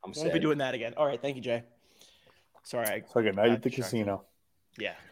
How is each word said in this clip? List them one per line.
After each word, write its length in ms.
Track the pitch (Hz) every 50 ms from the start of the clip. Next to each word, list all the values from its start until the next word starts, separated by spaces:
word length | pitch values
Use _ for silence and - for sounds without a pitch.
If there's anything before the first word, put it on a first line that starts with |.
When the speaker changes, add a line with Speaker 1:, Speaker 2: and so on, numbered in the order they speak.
| -
Speaker 1:
I'm 100 | 95 -
Speaker 2:
Won't 160 | 143 156 165
be 20 |
Speaker 1:
sad. 100 | 165 165
Speaker 2:
doing 180 | - 151 151 147
that 140 | 139 127 127
again. 220 | 120 113 117 120
All 80 | - 151
right, 160 | 139 139 -
thank 160 | - 143 139
you, 60 | 127 110
Jay. 200 | 123 117 117 117 - _ _ _ _ _ _ - - - _ _ - _ _ _ _ _ - _
Sorry, 240 | - - 123 113
I 80 | 107 101
Speaker 3:
It's 200 | 110 - - -
like 120 | 123 113
a 60 | 107 95
night 160 | 101 107 117
Speaker 2:
got 60 | 120
Speaker 3:
at 60 | 117 -
the 60 | 127
Speaker 2:
distracted. 280 | 120 135 117 - - 117
Speaker 3:
casino. 260 | 107 101 98 95 - _ _ _ _ _ _ _ _ _ _ -
Speaker 2:
Yeah. 160 | 104 95 - - - -